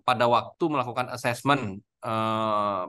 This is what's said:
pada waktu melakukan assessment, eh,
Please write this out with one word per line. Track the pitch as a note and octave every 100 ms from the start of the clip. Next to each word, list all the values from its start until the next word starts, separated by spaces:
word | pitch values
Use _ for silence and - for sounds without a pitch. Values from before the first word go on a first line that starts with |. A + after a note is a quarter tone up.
pada | - A#2+ A#2+
waktu | A#2+ A2 - E3+
melakukan | D3 A#2+ A#2 B2
assessment, | B2 B2+ A2+ C#3 C#3+ G#2+ F#2+
eh, | - _ A#2 A2 A2 A2 A2 G#2 G#2 G2